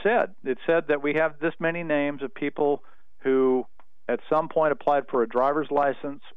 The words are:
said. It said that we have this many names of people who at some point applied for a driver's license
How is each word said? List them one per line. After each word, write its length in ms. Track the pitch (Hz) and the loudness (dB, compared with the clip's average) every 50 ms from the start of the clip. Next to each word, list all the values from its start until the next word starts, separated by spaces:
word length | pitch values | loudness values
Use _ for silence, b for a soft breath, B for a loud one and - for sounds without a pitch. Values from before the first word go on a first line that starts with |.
| - | 2
said. 320 | 202 240 226 - - - - - | 2 4 4 2 0 -2 -6 -4
It 160 | 135 123 - - | -4 -4 -2 0
said 200 | - 165 170 165 151 | 2 2 2 2 2
that 120 | 147 143 | 0 0
we 140 | 143 147 147 | 0 0 2
have 240 | 156 160 156 147 147 | 2 2 0 0 -2
this 160 | 156 165 - - | -2 -4 -2 -2
many 220 | 165 165 165 175 | -2 -2 -2 -2
names 400 | 170 160 151 143 143 143 147 139 | -2 0 2 2 2 0 -2 -4
of 100 | 139 131 - | -6 -8 -6
people 480 | - 147 139 - - 147 143 143 - b b b b b b - - | -4 -4 -4 0 0 2 2 2 0 b b b b b b -12 -4
who 440 | - 135 131 131 131 131 127 127 - - - - - - - - - | 0 2 4 4 4 4 4 2 0 -4 -10 -12 -14 -14 -12 -10 -4
at 120 | - 120 - - | -4 -4 -4 -2
some 200 | - 156 156 160 127 | 0 0 0 0 0
point 220 | - 165 156 151 | 0 2 2 2
applied 360 | 139 - - 147 147 139 135 | 2 0 2 2 2 2 0
for 140 | - - 127 | 0 0 0
a 60 | 117 | 0
driver's 420 | 113 113 123 127 139 147 156 143 - | 2 2 2 2 4 2 0 -2 0
license 540 | 143 143 143 139 127 - - 143 143 143 - - - | 0 2 2 2 0 -2 -6 -8 -8 -8 -12 -12 -12